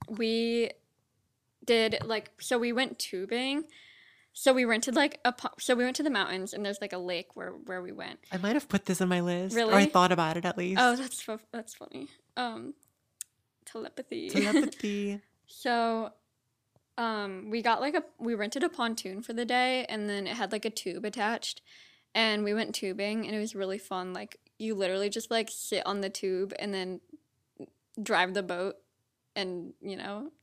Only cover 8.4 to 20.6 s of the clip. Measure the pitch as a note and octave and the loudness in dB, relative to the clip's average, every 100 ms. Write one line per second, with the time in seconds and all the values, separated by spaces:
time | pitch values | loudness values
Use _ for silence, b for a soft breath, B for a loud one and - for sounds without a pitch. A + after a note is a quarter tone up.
8.4 | G3+ C#4 - G3 - F3+ F#3 F3+ F3 F3 | 2 2 2 0 0 0 2 2 2 0
9.4 | F#3+ A3+ A3 G3+ G3+ F#3 F3+ F3 D#3+ E3 | 0 2 6 8 8 8 8 6 2 0
10.4 | F3 F3 F3+ F#3+ B3 B3 C4 - - G#3+ | -2 -2 0 6 6 4 -2 -8 -8 -10
11.4 | - A#3+ A3 - - - C#4+ - _ - | -10 -14 -12 -16 -14 -12 -14 -16 _ -6
12.4 | A#3+ A3+ B3+ - _ _ _ _ - _ | -6 -6 -10 -14 _ _ _ _ -18 _
13.4 | _ _ - A3+ - - C4 - - G3 | _ _ -14 -12 -10 -10 -8 -8 -2 2
14.4 | G3+ D4+ D4 - G#3 G3+ G3+ G3+ - _ | 4 4 2 -2 -4 -2 -2 -6 -10 _
15.4 | _ - B3+ A#3 A3+ A3+ G#3+ - _ _ | _ -6 0 2 2 0 -4 -10 _ _
16.4 | _ _ _ _ _ - A#3 G#3+ G3 F#3+ | _ _ _ _ _ -6 -4 -2 -4 -8
17.4 | G#3+ A3+ A#3 A3 C#4 D#4+ - - A#3 A3 | -4 0 2 2 2 0 -2 -6 -2 -2
18.4 | G#3 C4+ E4+ - A#3 A3+ F#3+ G3 A#3+ A#3 | -2 0 -2 0 -2 -2 -6 -8 -6 -4
19.4 | A#3 B3 B3+ B3+ A#3+ G#3+ G#3 G3+ F#3+ A#3+ | 2 4 4 2 -2 -4 -2 -2 -2 -4
20.4 | G3 G#3+ | -2 -2